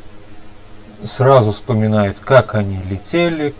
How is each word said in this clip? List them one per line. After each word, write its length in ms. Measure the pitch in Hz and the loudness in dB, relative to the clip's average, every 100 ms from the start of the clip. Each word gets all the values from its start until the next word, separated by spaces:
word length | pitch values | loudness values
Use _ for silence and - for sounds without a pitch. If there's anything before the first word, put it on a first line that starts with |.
| - - - - - - - - - - | -18 -20 -18 -18 -18 -20 -20 -20 -20 -16
сразу 480 | - - 131 135 107 | -12 0 4 6 4
вспоминают, 680 | 101 - 107 107 107 101 95 | -2 -2 0 2 2 0 -4
как 340 | - 131 117 | 2 4 4
они 240 | 110 101 95 | -2 -4 -6
летели, 720 | 92 95 - 170 175 160 147 | -6 -8 -4 -2 0 -2 -6